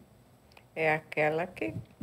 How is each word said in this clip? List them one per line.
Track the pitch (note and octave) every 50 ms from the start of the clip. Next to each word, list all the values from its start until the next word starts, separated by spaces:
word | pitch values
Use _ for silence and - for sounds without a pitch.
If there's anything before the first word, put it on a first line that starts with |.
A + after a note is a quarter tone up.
| - _ - - - _ - _ _ - - - - - _
é | D#3+ D#3+ D#3 D3+
aquela | D#3+ D#3+ - - - D3+ D3+ D#3 D#3+ F3
que | F#3 - - - E4 D4+ - - - - -